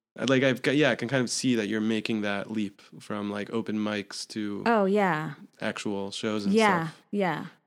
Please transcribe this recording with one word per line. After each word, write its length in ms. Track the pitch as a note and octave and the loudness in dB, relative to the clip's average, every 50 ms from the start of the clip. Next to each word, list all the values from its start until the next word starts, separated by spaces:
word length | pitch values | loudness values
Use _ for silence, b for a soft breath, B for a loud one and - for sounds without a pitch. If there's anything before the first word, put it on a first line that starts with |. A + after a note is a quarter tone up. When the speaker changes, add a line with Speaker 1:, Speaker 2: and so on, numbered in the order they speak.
| _ _ - - A2+ B2 | _ _ -8 -2 2 2
Speaker 1:
like, 140 | C3+ B2+ C3+ | 4 4 4
I've 180 | C3+ B2 B2 | 4 2 2
got, 160 | - D3 C3 | 2 2 4
yeah, 140 | D3+ D3+ C3 | 4 4 4
I 60 | A2+ | 4
can 120 | - B2 A2+ | 2 0 0
kind 140 | C#3 C3 B2 | 0 0 0
of 80 | G#2+ | 0
see 240 | - - - C3 A#2+ | -2 0 2 2 2
that 120 | A2+ G#2 G2+ | 2 2 0
you're 120 | G#2+ A2 | 0 0
making 420 | G#2+ A2 A2+ G#2+ G#2+ - A2+ G#2+ G#2 | 0 0 0 0 0 0 -2 -2 0
that 280 | G#2 G2+ G2 - A#2 | -2 -2 -2 -4 -4
leap 320 | A2 A2+ G#2 F#2+ - - - - - - | -4 -4 -4 -4 -6 -10 -20 -20 -20 -16
from, 300 | - - G#2+ G#2 G#2 G#2 | -12 -8 -8 -6 -6 -4
like, 200 | G2+ G#2 G2+ - A#2 | -4 -6 -6 -4 -4
open 240 | A2+ G2 - G#2+ G#2+ | -4 -4 -2 -2 -2
mics 500 | G#2 G#2 G#2 G#2 G2 - - - - - | -2 -2 -2 -4 -4 -6 -10 -12 -12 -8
to 360 | - A2+ G#2 G#2 G2+ G2+ - | -6 -6 -6 -4 -4 -2 0
Speaker 2:
Oh, 180 | A#3 A#3 G#3+ G3 | 2 2 4 4
yeah. 460 | F#3+ G3+ G#3 G3 F3+ D#3+ D3+ D#3 D#3 - - - - _ - - | 4 4 2 2 2 2 0 -2 -6 -8 -12 -16 -20 _ -6 -4
Speaker 1:
actual 480 | G#2+ G2 - - A2 G2+ G2 G2 G2 | -4 -4 -4 -4 -4 -4 -4 -4 -6
shows 340 | - - - A2 G#2+ G#2+ G2+ | -6 -4 -4 -2 -2 0 0
and 80 | G3 G3 | 2 4
Speaker 2:
Yeah, 360 | A3 A3 G#3 F#3 E3+ E3 D#3+ | 6 6 6 4 2 0 -4
Speaker 1:
stuff. 80 | - - _ _ | -8 -12 _ _
Speaker 2:
yeah. 340 | - G3+ F#3+ E3+ D3 - - E3+ - _ _ | -4 -2 0 0 -2 -4 -6 -10 -14 _ _